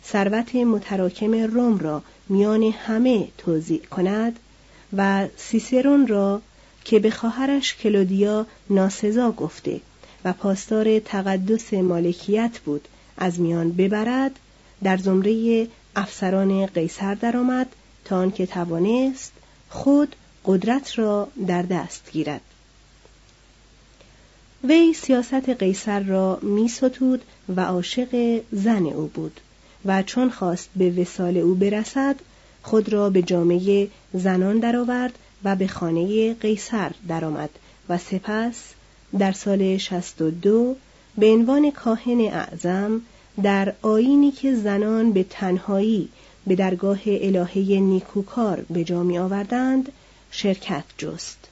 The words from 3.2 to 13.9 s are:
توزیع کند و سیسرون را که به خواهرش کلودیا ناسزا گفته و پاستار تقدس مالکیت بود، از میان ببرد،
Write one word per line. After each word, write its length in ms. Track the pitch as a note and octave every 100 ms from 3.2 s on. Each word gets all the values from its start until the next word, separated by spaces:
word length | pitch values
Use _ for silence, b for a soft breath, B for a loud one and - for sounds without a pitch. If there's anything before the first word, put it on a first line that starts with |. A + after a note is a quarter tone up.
| - -
توزیع 440 | - D#3+ E3 D#3+ -
کند 480 | - F#3 G#3 A3+ A#3 - b b b b G3
و 300 | G3 G3 G3 -
سیسرون 680 | - A3+ - B3+ C#4 C#4+ B3
را 340 | G3+ G3 G3+ - b b b
که 160 | - G#3+
به 120 | G#3+
خواهرش 640 | A3 A3+ A#3 C4+ C#4 C4 -
کلودیا 720 | G#3+ G3+ F#3+ G3 G3+ G#3+ A3+ B -
ناسزا 600 | G3 F#3+ F#3+ G#3+ A3+ A#3+
گفته 480 | - D#3+ - - - - B B B F#3
و 80 |
پاستار 680 | F3+ G3+ G3 - A3 A3 A3
تقدس 760 | G#3+ G3+ G3 F#3+ F#3+ A3+ -
مالکیت 840 | G3 F3+ E3+ E3+ F3 - G#3+ A#3 A#3 -
بود، 220 | D3 - b b -
از 220 | F#3 F3
میان 320 | E3 E3+ E3
ببرد، 680 | F3 F#3+